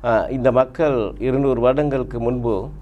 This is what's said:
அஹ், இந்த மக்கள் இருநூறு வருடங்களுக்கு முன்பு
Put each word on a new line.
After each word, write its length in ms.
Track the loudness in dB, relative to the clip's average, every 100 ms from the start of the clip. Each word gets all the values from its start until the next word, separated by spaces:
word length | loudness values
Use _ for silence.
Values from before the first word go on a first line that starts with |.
அஹ், 280 | 2 0 0
இந்த 220 | 0 2
மக்கள் 600 | 4 2 0 0 0 -2 -4
இருநூறு 420 | -2 0 2 2
வருடங்களுக்கு 600 | 2 2 0 -2 -4 -4
முன்பு 480 | -2 -2 -2 -2 -4 -12